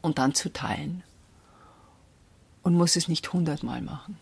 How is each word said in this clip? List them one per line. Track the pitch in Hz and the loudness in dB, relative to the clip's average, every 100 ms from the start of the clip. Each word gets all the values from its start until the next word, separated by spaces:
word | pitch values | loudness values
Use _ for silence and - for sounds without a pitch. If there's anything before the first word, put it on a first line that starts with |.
und | 165 147 | 0 2
dann | 131 | 2
zu | 143 - | 2 -4
teilen | - 113 - 147 180 - - - - - - - - - - _ _ _ _ _ - | -6 -4 -4 -4 -8 -12 -20 -20 -20 -20 -20 -20 -20 -20 -20 _ _ _ _ _ -4
und | 180 | 2
muss | 175 170 175 | 4 6 4
es | - | 2
nicht | 160 - | -2 -2
hundertmal | 180 160 147 117 123 | 0 0 -2 -6 -6
machen. | - 143 - 180 | -8 -10 -12 -16